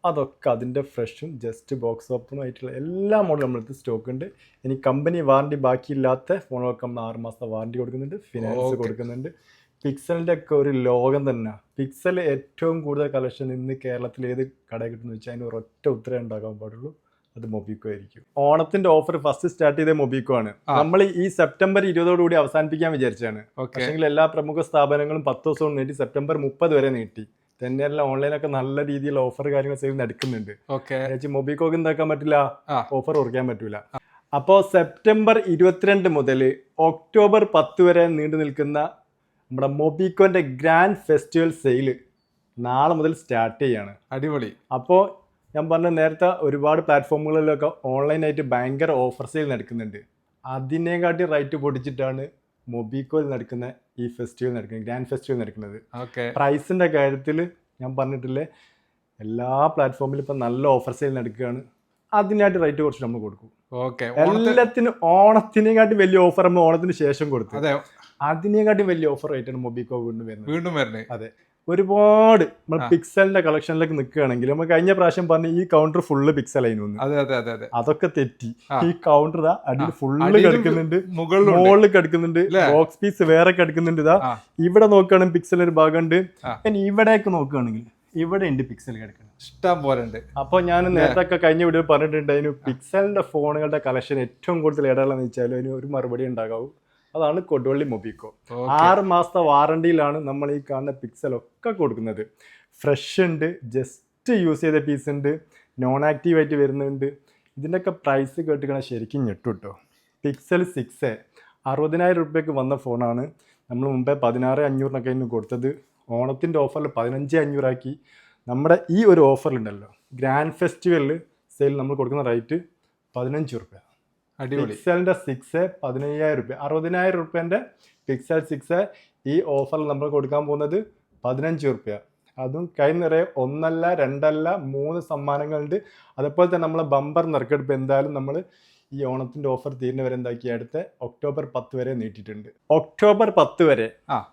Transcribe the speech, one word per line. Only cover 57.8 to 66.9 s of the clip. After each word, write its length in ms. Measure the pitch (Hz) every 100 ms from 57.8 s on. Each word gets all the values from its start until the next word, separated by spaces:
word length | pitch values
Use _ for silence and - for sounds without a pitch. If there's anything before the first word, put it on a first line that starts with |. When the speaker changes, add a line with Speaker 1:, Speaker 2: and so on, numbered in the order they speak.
Speaker 1:
ഞാൻ 80 | 127 131
പറഞ്ഞിട്ടില്ലേ, 460 | 135 135 131 131 156 _ _ _ _ _ _ _
എല്ലാ 280 | 107 117 123 135 156
പ്ലാറ്റ്ഫോമിലും 500 | 156 135 127 135 139
ഇപ്പൊ 120 | 135 139
നല്ല 220 | 120 123 143 127
ഓഫർ 180 | 135 120
സെയിൽ 140 | 143 131
നടക്കുകയാണ്. 400 | 117 107 123 123 135 _ _ _ _ 208
അതിനായിട്ട് 380 | 196 208 202 180
റേറ്റ് 180 | 160 143 151
കുറച്ച് 180 | 131 123
നമ്മൾ 160 | 117 107
കൊടുക്കും. 240 | 98 - _ _ 123 127
Speaker 2:
ഓക്കെ. 220 | 123 120 127
ഓണത്തിന് 280 | 165 214 226
Speaker 1:
എല്ലാത്തിനും 420 | 247 233 240 233 - 170
ഓണത്തിനെക്കാട്ടി 800 | 180 208 220 220 214 214 220 220 214
വലിയ 160 | 185 185 180
ഓഫർ 200 | 180 180
നമ്മൾ 160 | 175 165
ഓണത്തിന് 280 | 160 180